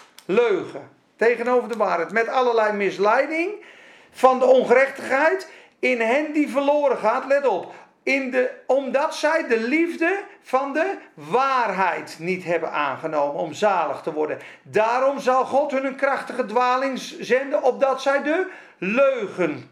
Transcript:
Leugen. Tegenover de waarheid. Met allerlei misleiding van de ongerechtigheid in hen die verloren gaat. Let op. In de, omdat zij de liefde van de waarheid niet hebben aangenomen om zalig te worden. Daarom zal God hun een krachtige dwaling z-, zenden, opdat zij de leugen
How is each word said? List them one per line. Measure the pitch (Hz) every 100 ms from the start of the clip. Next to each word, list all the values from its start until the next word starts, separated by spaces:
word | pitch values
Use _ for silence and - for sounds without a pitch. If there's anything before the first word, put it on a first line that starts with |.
| - _
Leugen. | - 208 233 180 - 147 - _ _ -
Tegenover | 226 226 240 247 214
de | 220
waarheid. | 196 175 160
Met | 208 226
allerlei | 262 247 226 214
misleiding | 202 190 160 202 247 294 320 359 415 - - - - -
van | - 254 254
de |
ongerechtigheid | 254 262 190 247 269 - 240 269 311 381 - - - -
in | 247 247
hen | 226 277 302
die | 302 269
verloren | 247 277 294 285 233
gaat. | 214 254 269
Let | 277 269
op. | 180 - - - _
In | - 269 262
de, | 254 247 - -
omdat | 269 269 254 320
zij | - 302 320 269
de | 226
liefde | 233 311 339 247 330 392 403 -
van | - 262 277
de | 285 370 349 -
waarheid | - 147 226 269 262 220 185 185 156 - -
niet | 170 180
hebben | 160 170 160
aangenomen | 151 143 127 156 151 147 160
om | 170
zalig | - 208 185 151 131
te | -
worden. | 151 151 135 - -
Daarom | 139 175 220 247 269 269
zal | - 254
God | 240 262 285
hun | 262
een | 269 262
krachtige | 277 262 - 247 208
dwaling | 226 247 254 269 247
z-, | - -
zenden, | 185 254 277 294
opdat | 262 214 269 262
zij | 277 277
de | 294 339 370 - - -
leugen | 180 233 269 254 190 185 165 135 -